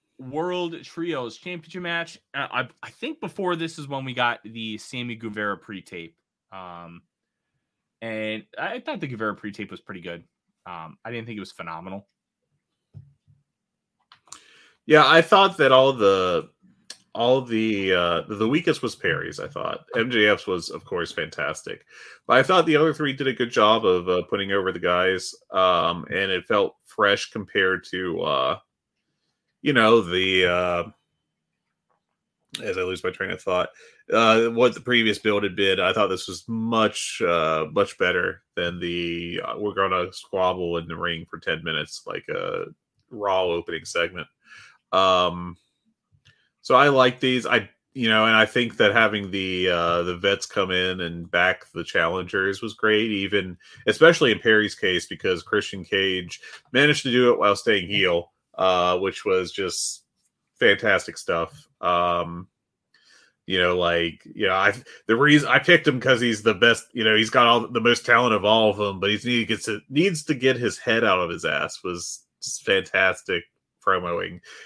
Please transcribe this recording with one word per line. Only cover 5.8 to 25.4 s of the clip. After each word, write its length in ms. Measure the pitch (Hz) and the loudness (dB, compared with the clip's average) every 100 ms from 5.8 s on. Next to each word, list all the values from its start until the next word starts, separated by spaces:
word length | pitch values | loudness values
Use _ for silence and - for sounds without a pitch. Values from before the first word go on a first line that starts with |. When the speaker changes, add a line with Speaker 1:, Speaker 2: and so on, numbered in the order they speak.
| - 90 82 _ _ _ _ | -14 -16 -16 _ _ _ _
Speaker 1:
Um, 500 | 95 90 87 85 87 _ _ _ _ _ _ _ _ _ _ | -18 -16 -16 -18 -20 _ _ _ _ _ _ _ _ _ _
and 440 | 113 110 110 110 - - | -10 -8 -8 -8 -12 -12
I 220 | 165 247 | -10 -10
thought 200 | - 247 | -10 -10
the 60 | 151 | -10
Guevara 280 | 113 110 | -6 -6
pre-tape 360 | 101 104 98 101 | -6 -10 -12 -14
was 120 | 92 | -14
pretty 180 | - 95 | -16 -14
good. 240 | 87 85 - _ _ _ | -12 -14 -16 _ _ _
Um, 320 | 90 87 80 - | -18 -16 -16 -18
I 60 | 117 | -14
didn't 160 | 120 113 | -12 -10
think 100 | 107 | -12
it 40 | |
was 120 | 92 | -12
phenomenal. 560 | - 85 82 90 98 101 _ _ _ _ _ _ _ _ - - _ _ _ _ _ _ _ _ _ _ _ _ - _ _ _ _ - | -14 -14 -14 -12 -14 -16 _ _ _ _ _ _ _ _ -20 -20 _ _ _ _ _ _ _ _ _ _ _ _ -20 _ _ _ _ 4
Speaker 2:
Yeah, 200 | 151 139 | 6 8
I 140 | 165 | 6
thought 380 | 165 196 190 175 | 6 4 4 4
that 120 | 135 | 6
all 220 | 131 135 | 6 6
the, 560 | 127 98 95 90 85 - _ _ _ - - _ | 4 4 4 2 -2 -4 _ _ _ -20 -20 _
all 280 | - 120 131 | -2 2 2
the, 500 | 123 113 110 101 95 | 0 -2 -2 -2 0
uh, 300 | 90 87 85 - | 0 2 -2 -4
the 200 | 104 110 | -4 0
weakest 340 | 151 170 - | 0 0 -2
was 140 | 120 - | -4 -4
Perry's, 420 | 95 82 85 - | -4 -4 -6 -10
I 100 | - | -12
thought. 360 | - - - - - | -8 -8 -10 -6 -4
M 140 | 120 | -2
J 180 | 120 104 | 2 2
F's 180 | 98 - | 2 -2
was, 240 | 90 - | -6 -6
of 140 | - | -12
course, 280 | - 90 82 | -8 -6 -6
fantastic. 720 | - 80 - 73 76 - - _ - - - - | -6 -8 -6 -8 -8 -12 -16 _ -20 -20 -10 2
But 120 | 127 | 4
I 40 | |
thought 240 | 139 185 165 | 4 2 4
the 100 | 151 | 2
other 160 | 160 | 2
three 200 | 147 147 | 0 -4
did 140 | 135 135 | -4 -4
a 60 | |
good 180 | 117 120 | -2 -2
job 360 | 123 107 113 107 | 2 4 4 2
of, 220 | 90 90 | 2 0
uh, 140 | 90 87 | -2 -2
putting 240 | 101 98 | -4 -2
over 200 | 98 92 | -2 -2
the 60 | 90 | -2
guys, 560 | 90 87 92 92 - - | 0 2 0 -2 -6 -14